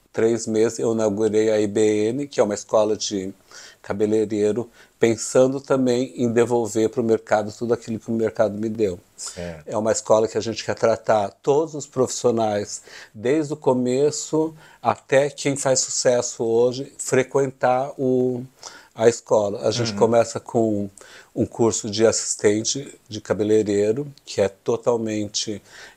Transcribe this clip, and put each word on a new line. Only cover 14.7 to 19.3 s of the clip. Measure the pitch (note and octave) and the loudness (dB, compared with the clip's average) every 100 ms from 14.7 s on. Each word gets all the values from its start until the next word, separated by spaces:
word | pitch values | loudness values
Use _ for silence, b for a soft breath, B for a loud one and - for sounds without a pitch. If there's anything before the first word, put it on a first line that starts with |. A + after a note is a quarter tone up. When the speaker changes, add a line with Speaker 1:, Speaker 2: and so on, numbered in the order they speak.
| B | B
Speaker 1:
até | A#2 G#2+ - C3+ C#3+ | -2 -2 2 2 2
quem | - - C3+ | -2 -4 -2
faz | C3+ C3 | 0 0
sucesso | - - C3 B2 - - | 0 0 2 2 0 -4
hoje, | A2+ A2+ B2 B2+ C#3 - | 0 2 2 0 -10 -12
frequentar | - C3 C3 C#3 C3+ - C3 B2+ C#3+ - | 0 0 2 0 -2 0 0 0 -2 -2
o, | C3 B2+ B2+ B2 C3 _ B B B | 0 2 0 -2 -10 _ B B B
a | A2+ A#2 | 2 2
escola. | - - | 2 0